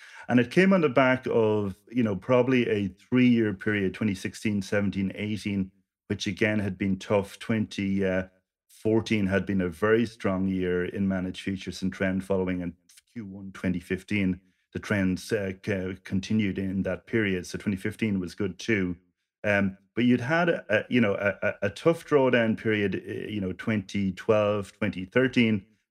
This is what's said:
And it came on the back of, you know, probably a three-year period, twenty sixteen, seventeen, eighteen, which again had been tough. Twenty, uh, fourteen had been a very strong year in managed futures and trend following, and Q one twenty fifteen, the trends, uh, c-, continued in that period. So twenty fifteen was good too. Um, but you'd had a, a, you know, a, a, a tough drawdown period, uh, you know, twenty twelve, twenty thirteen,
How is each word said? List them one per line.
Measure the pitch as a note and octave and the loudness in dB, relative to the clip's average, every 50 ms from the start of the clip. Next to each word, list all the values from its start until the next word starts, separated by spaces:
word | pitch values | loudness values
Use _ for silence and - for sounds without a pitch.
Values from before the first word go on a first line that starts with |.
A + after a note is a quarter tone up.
| - - - - - | -20 -20 -20 -12 -4
And | - A#2+ B2 | 0 2 2
it | B2 A#2+ | 2 2
came | - F3 F#3 F#3+ G3 | 4 4 6 6 6
on | F#3+ | 6
the | D#3+ D3 | 4 4
back | A#2+ C#3 C3+ B2+ B2+ B2+ - - | 4 4 6 6 4 2 0 0
of, | - A#2 A2 G#2+ G#2+ G#2+ G#2 G2 F#2 - _ - | 2 2 4 4 2 2 0 -2 -4 -8 _ -6
you | A#2 B2 A#2+ | -2 0 0
know, | G#2+ G2+ | 0 0
probably | F2+ - - B2+ B2 B2 B2+ C3 B2 A#2 - | -2 0 2 4 4 4 4 4 2 2 2
a | A2 G#2 G2+ F#2+ | 2 0 0 -2
three-year | F#2 - _ - B2 B2+ B2+ B2 A#2+ A#2 A2+ A2 G2+ | -4 -8 _ 0 2 4 6 6 6 6 4 2 0
period, | F#2+ - A2 G#2 G2+ G2 F#2 F#2 | -2 -2 -2 0 0 0 0 -2
twenty | - A2+ G#2+ G2 | 0 -2 -2 -2
sixteen, | F#2+ - G#2+ - - - A2+ G#2 G2+ F#2+ | -2 -4 -8 -8 -4 -4 -2 -2 -2 -2
seventeen, | - - G#2 G2+ G2 F#2+ G2 G2 F#2+ - | -2 -2 0 0 0 0 0 -2 -2 -2
eighteen, | - G2+ G#2 G#2+ G2 - G#2+ G2+ G2 F#2+ F#2+ - _ _ _ _ _ _ | -4 -6 -6 -6 -6 -4 -4 -2 -2 -4 -4 -8 _ _ _ _ _ _
which | - A2 G2 - | -8 -6 -6 -4
again | G#2+ F2+ - A2 G#2+ G#2+ G#2+ | -6 -2 0 0 0 0 0
had | G2+ G2+ F#2 - | -2 -4 -4 -2
been | G#2 G2 F#2+ F#2+ | -2 -2 -2 -2
tough. | - - A2 G2+ F#2+ - - - | -2 0 0 0 0 -2 -8 -10
Twenty, | - - A#2 A2 G#2 - - - G2+ G2 G2 G2 G2 | -4 -2 -2 0 -2 -2 -4 -4 -2 -2 0 0 0
uh, | F#2 F#2 F#2 F2+ - _ _ _ _ _ _ _ _ | 0 0 -2 -2 -4 _ _ _ _ _ _ _ _
fourteen | - - - A2 A2 A2+ G#2+ - A2+ G#2+ G2+ | -12 -6 -2 2 2 2 2 0 0 0 0
had | F#2+ G2 G2 F#2 | 2 0 0 0
been | G2 G2+ F#2+ F2+ | 0 0 0 0
a | F2+ | -2
very | D#2+ - G#2+ G#2+ A2 A#2 A#2+ | -2 -2 0 2 2 2 2
strong | G#2+ - - - G#2 F#2+ F#2 F#2+ | 0 -4 -4 -4 -2 -2 0 0
year | F#2+ F#2+ F#2 F#2 F2+ F2+ F2+ F2+ | 0 0 0 0 0 0 0 -2
in | F2 - G2+ G2 F#2+ | -2 -4 -2 -2 0
managed | F#2+ F#2 F2+ F#2 F#2+ - | 0 -2 -2 -6 -8 -8
futures | - G2 G2 F#2 - F#2+ F#2 - - | -6 -6 -6 -6 -8 -10 -8 -6 -6
and | F#2 F#2 | -6 -4
trend | - G2 F#2+ F#2 F#2+ F#2 | -2 -2 -2 -2 -2 -2
following, | - G2 F#2+ F#2 F2+ F#2 F2+ F2 | -2 -2 0 0 -2 -2 -4 -4
and | F2 E2+ _ _ _ - - _ _ - | -6 -8 _ _ _ -20 -20 _ _ -16
Q | A#2+ G#2+ | -14 -14
one | G2 F#2+ G2 G2+ G2 F#2+ | -14 -14 -14 -14 -16 -12
twenty | - - F#2+ F2+ F2 | -6 -4 -2 -2 -2
fifteen, | - - F#2+ F#2 - - G#2 G#2 G2 F#2 F2+ F2+ _ _ _ _ _ _ - | -4 -6 -6 -6 -6 -4 -2 0 0 0 0 -2 _ _ _ _ _ _ -12
the | F#2 | -10
trends, | - - G#2+ G2+ F#2 F#2 F#2 F2+ - - | -6 -4 -2 0 0 0 -2 -2 -4 -4
uh, | - G#2 G2 F#2+ F#2 - - | -4 -4 -4 -4 -8 -8 -6
c-, | - G#2 F#2+ F#2 F#2 G2 - - | -6 -4 -4 -4 -6 -8 -10 -8
continued | - G2 F#2+ F#2 - G#2+ A2 G#2+ G2 F#2 F#2+ | -6 -4 -4 -2 0 0 0 0 0 0 -2
in | G2 F#2+ F#2 F#2+ F2+ | -4 -4 -2 -2 -2
that | F#2+ F2+ F2 - | -2 -4 -6 -6
period. | - - A2+ G#2+ G2 F#2+ F2+ F2 | -4 -2 0 0 0 0 -2 -4
So | - - F#2 | -6 -10 -8
twenty | - A2+ G2 | -4 -4 -4
fifteen | F#2+ - G#2+ G2+ - A2+ A2 G2+ F#2+ | -2 -4 -6 -4 -4 -2 -2 -2 -2
was | F2+ E2 - | -4 -6 -6
good | - G#2+ F#2 F2 - | -4 -4 -4 -6 -6
too. | - - A2+ G2+ F#2+ F2+ F2 - _ _ _ _ _ _ _ _ - | -4 -2 0 0 0 -2 -4 -6 _ _ _ _ _ _ _ _ -2
Um, | G#2+ G2+ G2+ G2+ G2 F#2+ - _ _ - | 2 2 2 2 2 -2 -6 _ _ -2
but | - A#2+ | 0 4
you'd | B2 B2 B2 A#2+ | 4 4 4 2
had | B2 D#3+ E3 F3 E3+ | 2 2 2 2 2
a, | - - - - | 0 -2 0 0
a, | G#2 G#2 - - | 0 0 0 2
you | - B2 A#2 | 2 2 4
know, | G2+ G2 | 2 2
a, | - G2+ G2+ F#2+ - - | 0 0 -2 -2 0 -2
a, | G#2 - - - | -2 -2 -2 -4
a | G2+ | -4
tough | - - - E3 E3 E3 - | -4 0 2 2 2 0 0
drawdown | - D3 C#3+ C3 B2+ B2 A#2+ A#2 A2+ G#2+ | 2 4 4 4 4 4 4 2 2 0
period, | - - A#2 G#2+ G#2 G2+ G2 F#2+ - - | 0 0 0 0 0 0 0 -2 -4 -6
uh, | G2 G#2+ G#2+ F#2+ F#2+ | -8 -10 -8 -8 -8
you | G#2+ G#2 F#2+ | -6 -6 -4
know, | F#2 - | -6 -6
twenty | - - A#2 A2 G#2+ F#2+ - - G2+ G2 F#2+ F#2 | -6 -4 -2 -2 -2 -2 -4 -4 -2 -2 -2 -2
twelve, | - - - A2 G#2+ G#2 G#2 G#2 G#2 G2 - - - | -2 0 2 2 4 4 2 0 -2 -4 -6 -8 -4
twenty | A2 G2+ - F#2+ F#2 | -4 -4 -4 -4 -6
thirteen, | F#2 - B2 C3 C3 - B2+ A#2+ A2+ A2 G2+ F#2+ _ _ _ _ _ | -2 2 2 2 2 4 4 4 4 2 0 -2 _ _ _ _ _